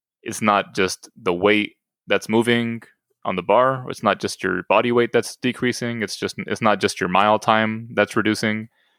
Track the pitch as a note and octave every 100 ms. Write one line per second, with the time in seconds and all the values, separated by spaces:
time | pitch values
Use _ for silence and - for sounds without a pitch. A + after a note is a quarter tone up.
0 | _ _ - A2 A2 G2+ F#2 - F#2+ -
1 | - - F#2 F2 G2+ G#2+ G#2+ _ _ _
2 | - G2+ - A2+ A#2 A#2 A#2 A#2 - _
3 | _ _ - F#2+ F2+ G#2+ B2+ C3 F2 F2+
4 | A2 F#2+ G2 - F#2+ F2+ - G2 A#2+ A#2+
5 | A#2+ A#2+ A2 - B2+ A#2 B2 B2 B2 A#2
6 | G2+ - G2+ - - G2+ A2 G#2 G2+ -
7 | F#2+ F2+ G#2 G#2+ - A2 A2 A2 A2+ A#2+
8 | G#3 - G#2+ G#2+ A2+ G#2+ A2 _ _